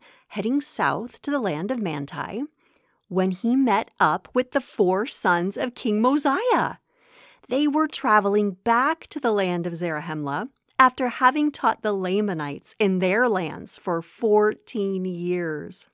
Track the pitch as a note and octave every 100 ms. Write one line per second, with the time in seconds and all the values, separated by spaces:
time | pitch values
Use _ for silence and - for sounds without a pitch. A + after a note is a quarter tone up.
0 | - _ _ G#3+ G#3+ C#4+ - - D3 C#3+
1 | A#3+ - - C#4+ G#3 D3+ G3+ B3+ F#3+ D3
2 | C#3+ D#3 - A3 D4 _ _ _ _ _
3 | - F#3 F#3 F3+ A#3 C4 B3+ G3 - -
4 | E3 E3+ - B3 B3 C#4 - - F#3 F#3+
5 | C4+ - G3 F3 F#3 A#3+ B3 - A3 G#3
6 | B3 C#4+ C#4 D4 B4 D#4 - - _ _
7 | _ - - _ - C4 D4 D4 D#4 -
8 | B3 G#3+ G3+ G#3 G#3 F#3 A#3 A#3 C#4 E4
9 | - D4 A#3 G#3 F#3 F3 E3+ E3 F3 D3+
10 | E3 D#3 C#3+ D3 B3+ _ _ - B3+ -
11 | B3 - C4 D4 D4 - C4 - G#3+ G3
12 | F#3 G3 G#3 D#3+ D3 C#3+ - - G3+ F#3
13 | F#3 G#3 B3 F#3+ D#3+ D3+ - - - E3
14 | - - A3 G#3 G#3+ - - A3 G3 F#3+
15 | F#3 F3 F3 F3+ E3 D3+ E3 - -